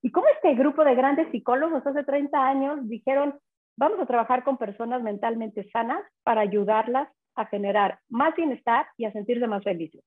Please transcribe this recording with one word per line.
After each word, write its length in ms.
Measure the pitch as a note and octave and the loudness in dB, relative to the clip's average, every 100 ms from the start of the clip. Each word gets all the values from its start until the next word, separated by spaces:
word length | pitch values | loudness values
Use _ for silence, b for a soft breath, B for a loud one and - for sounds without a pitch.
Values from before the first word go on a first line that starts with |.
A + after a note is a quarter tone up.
Y 80 | A#3+ | 0
cómo 160 | F4 C#5+ | 2 4
este 200 | C#5+ F4 | 4 4
grupo 300 | A#3+ C#4 D4 | 4 2 4
de 120 | D4+ B3 | 4 4
grandes 340 | C4+ C#4+ D#4+ | 2 2 -2
psicólogos 560 | A#3+ - B3 D#4+ D#4 C#4+ | -2 0 0 0 -2 -2
hace 160 | C#4 | -4
treinta 460 | C#4+ C#4 C#4+ D4 C4 | -2 -2 0 0 2
años 320 | C4+ C4+ D4+ A#3 | 2 -2 -4 -8
dijeron, 500 | A3 - C4+ C#4+ C#4+ _ _ _ - | -6 -2 0 0 -4 _ _ _ -2
"Vamos 240 | C#4+ G4+ | 0 0
a 60 | - | 0
trabajar 360 | A#3+ A#3 B3+ | 0 2 0
con 160 | B3+ C4 | 0 -4
personas 440 | G#3+ G3+ A#3 B3 | -4 -8 -6 -4
mentalmente 680 | A3+ G#3 A3+ A3+ A3 G#3 G3 | -4 -4 -4 -4 -6 -10 -6
sanas 320 | A#3 A#3 D#4+ G#4 _ | -4 -4 -4 -8 _
para 160 | - A3+ | 0 2
ayudarlas 680 | G#3 G#3 G3+ G#3+ A3+ B3+ C#4+ _ _ - | 2 0 2 2 2 -2 -2 _ _ -8
a 100 | G#3+ | -6
generar 540 | G3+ G3+ G#3 G3 - _ | -4 0 2 2 -2 _
más 260 | A3+ D4+ | 0 0
bienestar 540 | D#4+ E4 A#3 - A#3 - _ | 0 -4 -2 0 0 0 _
y 80 | |
a 80 | A3 | -6
sentirse 340 | G#3 G#3 A#3+ A#3+ | -6 -4 -2 0
más 160 | G3+ | -2
felices". 400 | G3+ F3+ D#3+ - | -2 -4 -6 -12